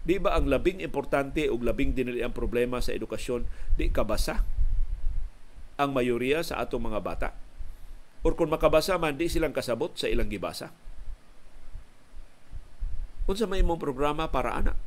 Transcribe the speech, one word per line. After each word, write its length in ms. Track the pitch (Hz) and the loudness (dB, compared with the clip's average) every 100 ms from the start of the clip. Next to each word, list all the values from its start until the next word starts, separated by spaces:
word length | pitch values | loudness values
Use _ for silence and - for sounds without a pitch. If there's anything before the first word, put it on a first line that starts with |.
di 160 | - 190 | 0 2
ba 160 | 185 | 2
ang 160 | 160 139 | 2 4
labing 320 | 127 165 185 | 4 2 0
importante 640 | 160 135 131 147 139 135 151 | -4 -4 0 0 0 -2 0
ug 80 | 117 | 0
labing 320 | 120 110 139 | 0 2 2
dinili 320 | 131 123 120 | 2 0 -2
ang 80 | 117 | -2
problema 480 | 120 117 120 123 123 | -2 -2 0 0 0
sa 160 | 120 117 | 0 -2
edukasyon, 480 | 110 - - 123 120 - - - | -4 -6 -4 -2 -2 -2 4 4
di 160 | - | 4
kabasa 480 | - 110 107 - - - - - - - - - - - - - - - - | 2 2 2 2 2 2 4 4 6 2 2 2 2 0 -4 -16 -14 -14 -2
ang 160 | 143 | 0
mayoriya 480 | 135 123 120 127 151 | 2 2 0 0 0
sa 240 | - 139 | -2 -4
atong 240 | 123 127 113 | -4 -2 -2
mga 120 | 107 | -2
bata? 240 | 90 85 - - - - - - - - - - | -2 -4 -4 -6 -14 -8 -8 -8 -12 -12 -14 -2
Or 160 | 165 160 | 0 2
kung 160 | 160 | 0
makabasa 440 | 156 156 156 156 180 | 4 4 4 2 0
man, 160 | 160 139 | 0 0
di 120 | 165 | 0
silang 240 | 165 156 | 0 0
kasabot 400 | 131 127 117 143 - | -2 -2 -2 -2 -4
sa 120 | 117 | 0
ilang 200 | 110 104 | 2 2
gibasa? 440 | 101 85 - - - - - - - - - - - - - - - - - - - - - - - - - - - | -2 -6 -8 -12 -12 -12 -8 -8 -8 -12 -16 -14 -10 -10 -10 -12 -20 -16 -14 -14 -18 -12 -12 -12 -6 -2 -2 -2 -2
Unsa 240 | - 196 214 | 0 0 0
may 160 | 190 | 4
imong 160 | 175 165 | 4 4
programa 480 | 156 127 147 147 160 | -2 0 0 0 0
para 280 | 135 120 117 | 0 0 2
ana? 200 | - - | 4 4